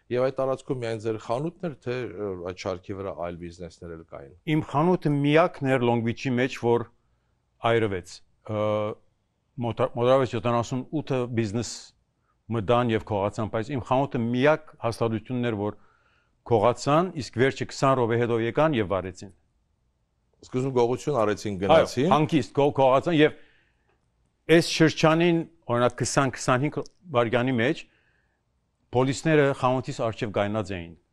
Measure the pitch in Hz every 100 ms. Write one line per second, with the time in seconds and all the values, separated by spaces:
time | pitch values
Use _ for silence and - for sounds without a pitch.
0 | - 120 131 135 135 127 - 131 117 113
1 | 113 110 - 120 160 - 175 135 123 123
2 | 120 90 104 92 87 92 101 90 - 95
3 | 98 76 87 87 85 82 85 - 87 82
4 | 82 82 69 - - 156 - - 170 180
5 | 156 143 143 151 180 - 135 131 120 117
6 | 113 113 139 123 127 - 117 117 113 _
7 | _ _ _ _ _ _ 117 117 107 95
8 | 101 - _ _ - 107 107 107 104 -
9 | _ _ _ _ _ - 117 113 123 120
10 | 123 135 123 117 120 120 113 127 127 156
11 | - 131 123 117 110 110 110 - - _
12 | _ _ _ _ - 113 92 120 123 107
13 | - 104 101 - 101 113 113 139 101 127
14 | 139 131 117 123 139 156 - - 117 113
15 | 117 110 - 127 120 104 104 - _ _
16 | _ _ _ _ - 117 110 120 139 151
17 | 185 160 110 110 131 127 123 - 139 131
18 | 113 117 120 117 113 113 160 131 95 95
19 | 90 - 98 - _ _ _ _ _ _
20 | _ _ _ _ - 127 135 127 120 127
21 | - 135 104 101 110 95 98 160 113 -
22 | 156 147 156 156 117 - 143 139 135 135
23 | - 143 151 - - _ _ _ _ _
24 | _ _ _ _ - 165 160 - 160 -
25 | 160 160 175 165 160 _ - 120 120 -
26 | 123 - 135 - - 127 147 147 - _
27 | 180 120 117 123 127 123 120 170 - _
28 | _ _ _ _ _ _ _ _ _ 120
29 | 131 135 165 156 139 135 127 131 127 139
30 | 117 104 117 95 101 107 95 95 85 80
31 | _